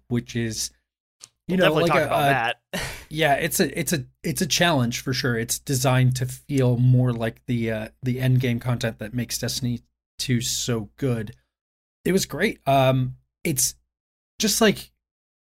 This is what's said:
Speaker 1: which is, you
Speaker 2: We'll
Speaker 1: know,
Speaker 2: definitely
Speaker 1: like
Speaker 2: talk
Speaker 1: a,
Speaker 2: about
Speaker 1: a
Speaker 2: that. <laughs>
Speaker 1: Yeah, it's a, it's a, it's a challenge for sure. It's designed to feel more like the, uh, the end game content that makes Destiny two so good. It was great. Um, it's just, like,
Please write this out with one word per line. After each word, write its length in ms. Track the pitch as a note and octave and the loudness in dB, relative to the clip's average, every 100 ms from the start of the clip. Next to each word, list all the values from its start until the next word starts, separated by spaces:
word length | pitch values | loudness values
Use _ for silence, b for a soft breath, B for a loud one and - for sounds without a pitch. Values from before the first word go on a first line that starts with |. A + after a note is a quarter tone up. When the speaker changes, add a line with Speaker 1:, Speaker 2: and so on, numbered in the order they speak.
| - | -4
Speaker 1:
which 260 | A#2+ A#2+ | -4 -4
is, 360 | A#2+ A#2 A2 - _ _ _ _ _ - _ - | -4 -4 -4 -8 _ _ _ _ _ -20 _ -4
you 80 | F#3 | 2
Speaker 2:
We'll 20 | |
Speaker 1:
know, 60 | |
Speaker 2:
definitely 180 | E3 D#3 | 4 4
Speaker 1:
like 100 | E3+ | 2
Speaker 2:
talk 100 | C#3+ | 2
Speaker 1:
a, 40 | - | 2
Speaker 2:
about 160 | - | 2
Speaker 1:
a 320 | C#3+ C3+ A#2 - _ | 2 2 0 -4 _
Speaker 2:
that. 120 | - - | -8 -8
<laughs> 0 | - - | -10 -10
Speaker 1:
Yeah, 260 | D#3 D#3 C3+ | -2 2 2
it's 220 | - - | 0 0
a, 200 | E3 - | -2 -2
it's 160 | D#3+ | -4
a, 100 | D#3 B2+ _ | -4 -6 _
it's 200 | - D3+ | -6 -4
a 40 | F3+ | -2
challenge 540 | - F3 D3 A#2+ B2 | 2 2 2 0 -2
for 140 | - | -4
sure. 240 | B2+ C3 A2+ | -2 -2 -2
It's 200 | A#2 - | -4 -6
designed 560 | - C3 C3 B2+ B2+ B2+ | -4 0 2 4 4 2
to 100 | B2+ | -4
feel 500 | - - C#3 B2+ A#2+ | -8 -4 0 2 4
more 340 | B2+ B2 B2+ | 4 4 4
like 300 | A#2 A#2 A#2 - | 0 -4 -6 -6
the, 240 | A#2+ A2+ | -4 -2
uh, 180 | A2 A2 _ | -6 -8 _
the 180 | B2 B2 | -6 -2
end 200 | B2+ B2+ | 2 2
game 200 | B2+ A#2 | 2 -2
content 380 | B2+ A#2 A#2 - | -2 -2 -4 -6
that 160 | G#2 | -8
makes 240 | B2 A2+ - | -6 -6 -6
Destiny 420 | A#2 - B2 A#2+ _ _ _ - | -6 -4 -4 -6 _ _ _ -10
two 240 | - A#2+ | -2 0
so 480 | B2 - - A#2 G2+ - | 0 -4 -2 -4 -4 -6
good. 360 | C#3 A#2 G#2 - _ _ _ _ _ _ | -4 -2 -6 -12 _ _ _ _ _ _
It 80 | - | 0
was 140 | F#3 - | 0 0
great. 340 | C#3 G3+ - - | -2 -2 -2 2
Um, 500 | C3+ C3 C3 B2+ - _ _ | 4 4 4 0 -6 _ _
it's 320 | - C3+ - - _ _ _ _ _ - | -4 0 -2 -4 _ _ _ _ _ -4
just, 220 | G#3+ - | -2 2
like, 320 | G#3+ - - _ _ _ _ _ _ | 2 2 -6 _ _ _ _ _ _